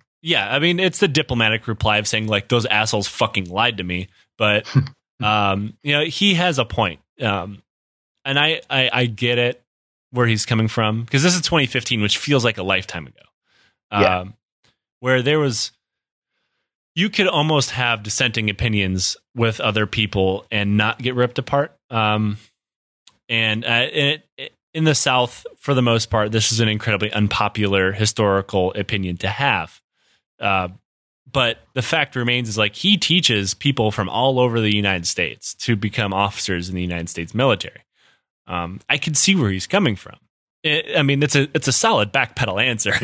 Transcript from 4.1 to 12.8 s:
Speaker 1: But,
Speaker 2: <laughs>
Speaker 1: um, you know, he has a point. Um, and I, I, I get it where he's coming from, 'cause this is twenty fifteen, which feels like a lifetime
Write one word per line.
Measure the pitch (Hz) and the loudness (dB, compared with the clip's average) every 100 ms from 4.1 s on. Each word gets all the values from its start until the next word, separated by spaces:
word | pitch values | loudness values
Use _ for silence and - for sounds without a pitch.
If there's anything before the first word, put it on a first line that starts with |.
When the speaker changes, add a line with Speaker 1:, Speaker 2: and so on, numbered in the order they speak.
| _ _ - | _ _ -2
Speaker 1:
But, | 107 104 - 139 139 - | 2 2 2 0 0 -4
Speaker 2:
<laughs> | _ - | _ -6
Speaker 1:
um, | 104 107 101 98 104 - | 0 2 2 0 -4 -8
you | 147 | -2
know, | 147 | 0
he | 160 - 202 | 0 0 2
has | 175 180 135 | 2 2 0
a | 113 | -2
point. | - 101 80 _ - | -2 -2 -4 _ -6
Um, | 113 98 92 101 _ _ _ _ _ _ 135 | -2 -2 -4 -12 _ _ _ _ _ _ -4
and | 139 | 0
I, | 151 160 - | 0 -2 -4
I, | 135 127 | -2 0
I | 123 123 | 0 -2
get | 104 120 120 | -2 -2 0
it | 123 127 _ _ _ _ _ | 0 -2 _ _ _ _ _
where | 123 120 | 0 2
he's | 110 | 2
coming | - 113 110 | 0 0 0
from, | - 107 110 117 | 0 0 -2 -2
'cause | 139 | 0
this | 170 | 2
is | 180 | 2
twenty | - 170 | 0 0
fifteen, | 131 127 - 117 | 0 -2 -2 0
which | 104 - | 0 0
feels | - 143 | 0 2
like | 117 104 | 2 0
a | |
lifetime | 92 95 | 0 -2